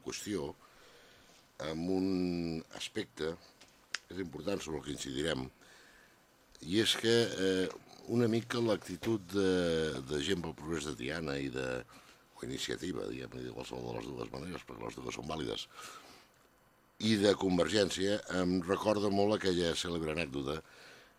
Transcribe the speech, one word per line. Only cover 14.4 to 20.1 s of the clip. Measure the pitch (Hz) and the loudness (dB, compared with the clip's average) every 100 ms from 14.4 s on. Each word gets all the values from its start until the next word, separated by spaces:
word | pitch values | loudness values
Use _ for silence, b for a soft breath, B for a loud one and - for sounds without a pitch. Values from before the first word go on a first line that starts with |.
| 85 80 - | -8 -10 -12
perquè | 57 | -10
les | 57 65 | -10 -8
dues | 62 - | -8 -8
són | |
vàlides, | 69 78 60 52 - B B B B B B _ _ _ _ _ _ - | -6 -4 -4 -6 -8 B B B B B B _ _ _ _ _ _ -2
i | 110 107 | 2 6
de | 104 | 6
Convergència, | 92 98 90 80 104 92 90 98 104 - 90 | 6 4 4 4 4 2 2 0 0 -2 0
em | 90 92 | 2 2
recorda | 85 95 104 104 101 | 2 2 2 2 2
molt | 98 101 | 4 4
aquella | 104 95 87 85 | 4 2 4 2
cèlebre | 80 87 85 80 | 0 -2 -2 -2